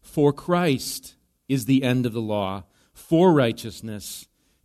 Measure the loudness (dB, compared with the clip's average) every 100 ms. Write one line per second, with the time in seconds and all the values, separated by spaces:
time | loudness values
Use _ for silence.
0 | -10 0 2 0 -2 0 0 0 -4 -12
1 | -14 _ _ _ -4 -4 2 2 2 0
2 | -2 -4 -4 -4 -4 -6 -12 _ _ -18
3 | 0 4 6 6 4 0 -10 -14 -14 -14
4 | -14 -16 -20 _ _ _